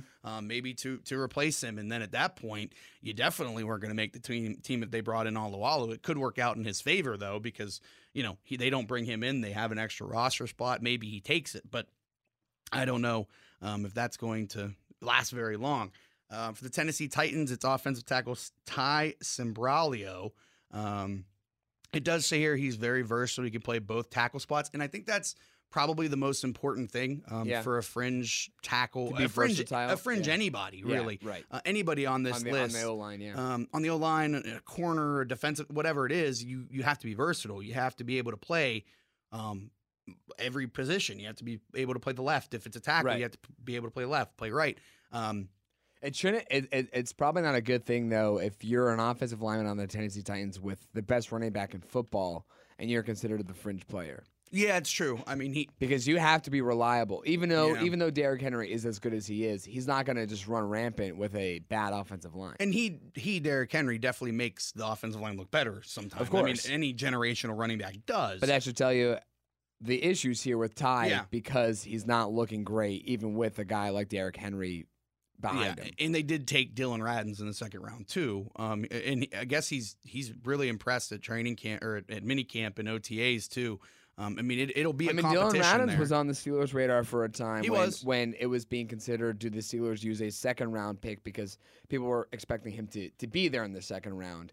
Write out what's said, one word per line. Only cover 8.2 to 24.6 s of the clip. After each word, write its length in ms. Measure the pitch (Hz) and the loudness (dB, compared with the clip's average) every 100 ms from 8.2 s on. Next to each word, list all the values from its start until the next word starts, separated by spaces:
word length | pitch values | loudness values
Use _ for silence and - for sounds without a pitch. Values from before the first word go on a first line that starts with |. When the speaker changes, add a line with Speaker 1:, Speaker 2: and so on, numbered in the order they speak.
Speaker 1:
know, 140 | 113 95 | -6 -6
he, 140 | - 127 | -8 0
they 120 | 123 | 2
don't 180 | 131 110 | 2 0
bring 160 | 123 117 | -2 -2
him 160 | 110 | -2
in. 180 | 123 135 | 0 0
They 120 | 107 | -2
have 200 | 104 113 | -2 -2
an 60 | 107 | -2
extra 280 | 110 - 104 | -4 -6 -4
roster 400 | 113 123 - 123 | 0 0 0 -4
spot. 360 | - 120 123 | -4 -2 0
Maybe 260 | 120 120 107 | 0 -2 -4
he 120 | 104 | -6
takes 340 | 117 160 - | -2 -2 -2
it, 80 | 104 - | -12 -8
but 160 | 123 107 _ _ _ _ _ _ _ - | -8 -8 _ _ _ _ _ _ _ -6
I 120 | 131 | -2
don't 180 | 131 123 | 0 2
know, 240 | 120 117 101 _ - - | 2 0 -2 _ -20 -10
um, 220 | 101 104 101 | -4 -4 -4
if 80 | |
that's 220 | 107 120 - | -2 -4 -2
going 300 | 117 110 104 | -4 -2 -4
to 240 | 104 101 101 _ - | -6 -6 -8 _ -6
last 300 | 117 123 120 | 4 4 4
very 260 | 123 113 107 | -2 -4 -2
long. 360 | 131 139 107 - _ _ - | 0 0 0 -8 _ _ -12
Uh, 220 | 110 113 | -6 -6
for 100 | 107 | -6
the 80 | 131 | -6
Tennessee 380 | 147 156 147 147 | -2 0 0 -2
Titans, 420 | 151 160 165 143 | 0 0 2 -2
it's 140 | 123 | 0
offensive 420 | 135 135 135 123 - | 0 0 0 -4 0
tackle 260 | 127 123 | 0 0
S-, 180 | 123 - _ | -6 -8 _
Ty 500 | - - 135 151 156 - | -8 0 2 4 2 -2
Simbraglio. 1120 | - - 117 107 123 147 160 117 98 92 104 - _ _ _ | -6 -4 -4 0 2 4 4 0 -6 -8 -10 -12 _ _ _
Um, 520 | 104 104 101 98 98 92 _ _ _ _ _ - | -6 -2 -2 -4 -6 -10 _ _ _ _ _ -6
it 120 | 156 | -2
does 200 | 139 165 | 2 2
say 140 | 139 156 | 4 4
here 160 | 156 135 | 4 2
he's 200 | 139 113 | 0 0
very 260 | 120 127 | 0 2
versatile. 420 | 117 117 123 - | 2 0 0 -2
He 60 | 123 | -2
can 120 | 113 | -4
play 180 | 117 117 | -2 -2
both 300 | 101 113 117 | -2 -4 -2
tackle 280 | 127 120 139 | 2 0 0
spots, 320 | - 147 | -2 0